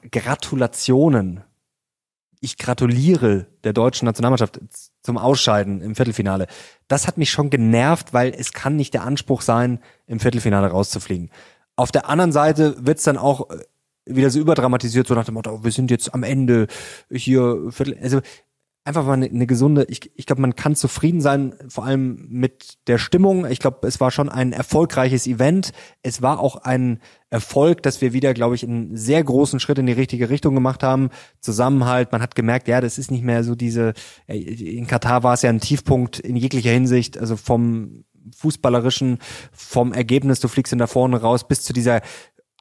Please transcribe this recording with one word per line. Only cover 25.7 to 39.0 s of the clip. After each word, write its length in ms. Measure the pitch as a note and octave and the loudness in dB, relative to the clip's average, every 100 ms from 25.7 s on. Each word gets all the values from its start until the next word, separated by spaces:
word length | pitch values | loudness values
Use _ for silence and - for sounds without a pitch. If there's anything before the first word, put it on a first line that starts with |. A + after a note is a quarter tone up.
| - - _ | -10 -20 _
Es 180 | - A#2+ | -10 -2
war 160 | B2+ D3+ | -2 0
auch 200 | C3+ - | -2 -4
ein 420 | B2+ B2+ B2+ A#2 - _ - | -2 0 0 -4 -10 _ -8
Erfolg, 540 | A2+ - C#3 D#3+ E3+ | -6 -2 2 4 4
dass 180 | C#3 - | 0 0
wir 120 | C3 | -2
wieder, 220 | B2+ C3+ | 0 0
glaub 180 | A#2+ A#2+ | 2 0
ich, 100 | A#2+ | -2
einen 340 | - A#2 G2 A2 | -4 -6 -6 -6
sehr 280 | A2 D3+ | 0 2
großen 340 | C#3+ B2+ C#3+ C3 | 4 4 4 0
Schritt 200 | - C#3 | -2 0
in 80 | B2+ | 2
die 60 | |
richtige 360 | A#2+ C3 A#2+ A#2 | 0 0 0 0
Richtung 240 | C#3+ D3+ | 0 2
gemacht 300 | C3+ B2+ B2+ | 2 2 0
haben. 260 | C3+ C3 C3 - - _ | 0 2 0 -4 -20 _
Zusammenhalt, 720 | - G#2+ B2 C#3 B2 B2+ B2 | -6 0 2 2 2 0 0
man 100 | A#2 | -2
hat 140 | A#2+ - | -2 -2
gemerkt, 320 | A2+ A#2+ - | 0 0 0
ja, 120 | B2 | 0
das 180 | A#2+ - | 0 -4
ist 120 | C3+ | -6
nicht 140 | B2+ | -4
mehr 180 | B2 A#2 | 0 0
so 140 | A#2 A#2+ | 0 -2
diese, 380 | A#2+ A#2 A2+ G#2+ - - - | -2 0 -2 -2 -12 -20 -10
äh, 100 | G#2+ | -10
in 480 | E2 A2+ E2+ A#2+ A#2+ | -8 -10 -10 -8 -2
Katar 380 | B2 B2 B2 | -2 2 2
war 100 | B2 | 4
es 80 | B2 | 2
ja 80 | B2 | 2
ein 100 | A2+ | 0
Tiefpunkt 600 | - C#3+ - C3 B2 - | 0 -2 2 2 0 -6
in 160 | - B2 | -6 -2
jeglicher 340 | B2+ C3 A#2 | -2 0 2
Hinsicht, 480 | A#2+ B2+ B2 A2+ - | 2 4 2 0 -6
also 180 | A2+ A2 | -6 -4
vom 680 | - A#2 A#2 A2+ G#2+ A2 _ _ G#2+ - | 0 0 2 -2 -8 -16 _ _ -20 -6
Fußballerischen, 800 | D#3 - B2+ B2 B2 B2 | -4 0 0 2 0 0